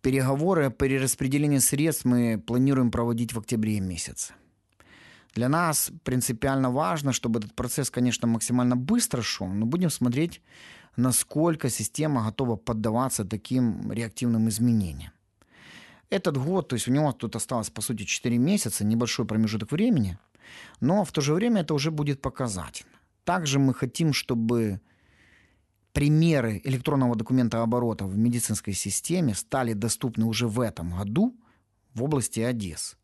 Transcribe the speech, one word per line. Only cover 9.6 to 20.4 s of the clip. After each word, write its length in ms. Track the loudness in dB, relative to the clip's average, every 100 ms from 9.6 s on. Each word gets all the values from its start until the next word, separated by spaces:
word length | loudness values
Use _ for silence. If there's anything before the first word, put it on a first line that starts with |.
| 0
будем 240 | 2 0
смотреть, 500 | 2 0 2 -2 -4 _ -20 -20 -20 -12 0
насколько 760 | 2 2 -2 2 2 2 -2
система 520 | -2 -6 -2 0 0
готова 320 | 0 0 -2 -2
поддаваться 680 | -2 -2 0 0 0 -2
таким 680 | -4 -6 -2 0 2 0 -4
реактивным 580 | -6 -6 -2 0 2 2
изменениям. 600 | 2 2 4 0 -4 -14 _ _ _ _ _ -20 -20 -20 -20 _
Этот 300 | -2 0 0
год, 300 | 0 0 0
то 80 | -4
есть 120 | 2
у 40 |
него 200 | 2 2
тут 220 | 0 -6
осталось, 360 | -6 -4 -4 -4
по 120 | -8
сути, 220 | -6 -6
четыре 340 | -4 -4 0 2
месяца, 460 | 2 2 0 -2
небольшой 420 | 0 2 0 -2 -2
промежуток 460 | 2 0 0 -4
времени, 460 | 0 2 2 0 -4 _ _